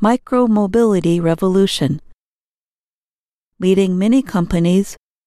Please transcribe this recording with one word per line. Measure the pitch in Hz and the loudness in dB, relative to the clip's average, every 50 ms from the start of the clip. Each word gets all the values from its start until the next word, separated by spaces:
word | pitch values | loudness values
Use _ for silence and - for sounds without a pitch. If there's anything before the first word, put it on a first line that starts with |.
micromobility | 214 214 240 254 - - 262 247 247 226 214 214 208 190 190 233 233 220 202 180 165 170 170 175 | 0 0 0 -2 -4 -4 -2 0 0 0 0 0 0 0 0 0 2 2 0 0 0 0 0 0
revolution, | 170 165 165 160 190 190 185 196 196 196 - - 147 135 147 151 - - - _ _ _ _ _ _ _ _ _ _ _ _ _ _ _ _ _ _ _ _ _ _ _ _ _ _ _ _ - | 0 -2 -2 0 -2 0 0 2 0 0 -2 -2 -4 -4 -4 -6 -10 -16 -20 _ _ _ _ _ _ _ _ _ _ _ _ _ _ _ _ _ _ _ _ _ _ _ _ _ _ _ _ -4
leading | 185 185 190 190 196 185 180 185 | -2 0 2 2 2 0 0 0
many | 196 214 240 269 | 0 2 2 0
companies | 262 - - 190 175 - 185 170 170 170 180 190 196 - - - _ _ _ _ _ | 0 -2 -4 -4 -2 -2 -2 0 0 2 2 0 0 -2 -8 -18 _ _ _ _ _